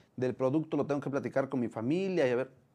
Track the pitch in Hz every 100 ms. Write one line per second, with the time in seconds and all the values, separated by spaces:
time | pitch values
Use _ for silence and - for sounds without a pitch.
0 | _ - 127 113 131 156 151 151 - 143
1 | 135 135 113 135 135 131 113 113 117 175
2 | 190 175 131 123 - - _